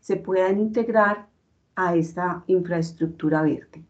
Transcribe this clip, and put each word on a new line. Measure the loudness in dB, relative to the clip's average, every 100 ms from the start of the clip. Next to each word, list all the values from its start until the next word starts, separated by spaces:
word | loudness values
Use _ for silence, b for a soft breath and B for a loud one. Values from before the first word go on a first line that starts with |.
se | -4 -6
puedan | 0 0 2 2
integrar | 0 0 0 2 2 0 -8 _ _ _ _ -4
a | 0
esta | 0 0 -4 -4 -4 0
infraestructura | 0 2 -2 -2 -4 -6 -2 -2 2
verde. | 2 -2 -8 -20